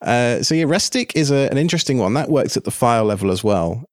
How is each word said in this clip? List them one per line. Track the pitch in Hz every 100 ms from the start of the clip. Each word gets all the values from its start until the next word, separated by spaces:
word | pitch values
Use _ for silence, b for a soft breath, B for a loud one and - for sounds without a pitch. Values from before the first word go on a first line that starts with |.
Uh, | - 120 120 120
so | - 160
yeah, | 151
Restic | 185 - 254 240 -
is | 143
a, | 139 139
an | 135
interesting | 165 165 - 127
one. | 98 135
That | 131
works | 147 - 127
at | -
the |
file | - 120 113 107
level | 101 127
as | 92
well. | 107 98 85 113 147